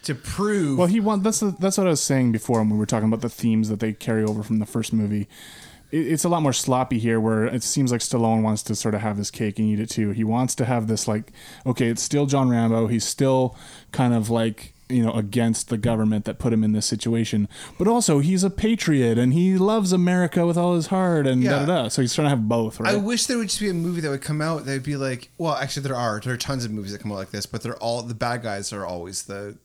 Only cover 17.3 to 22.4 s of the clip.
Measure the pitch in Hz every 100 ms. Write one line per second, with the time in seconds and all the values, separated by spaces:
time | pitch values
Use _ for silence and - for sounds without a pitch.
17.3 | 110 104 - - - 190 233 - 147 147
18.3 | 190 196 185 220 226 - 143 120 117 123
19.3 | 151 185 190 190 220 190 180 175 180 180
20.3 | - 170 170 175 175 156 190 185 165 135
21.3 | 127 127 143 143 180 113 - 123 - 147
22.3 | 135